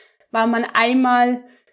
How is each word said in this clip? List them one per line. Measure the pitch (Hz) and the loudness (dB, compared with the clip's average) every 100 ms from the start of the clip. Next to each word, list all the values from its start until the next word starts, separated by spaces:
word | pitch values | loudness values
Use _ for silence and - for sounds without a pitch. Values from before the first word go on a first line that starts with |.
| _ _ _ | _ _ _
war | 226 226 | -2 0
man | 233 | -2
einmal | - - 233 254 254 247 247 247 - _ _ | -2 -2 0 0 2 2 0 -2 -8 _ _